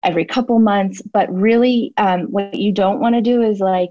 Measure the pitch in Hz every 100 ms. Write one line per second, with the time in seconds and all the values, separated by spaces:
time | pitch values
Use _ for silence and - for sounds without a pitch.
0 | - 170 165 - 240 233 220 202 196 190
1 | - 208 190 180 208 233 247 240 220 -
2 | 196 180 170 202 196 - 202 202 190 202
3 | 233 233 226 240 226 202 190 185 180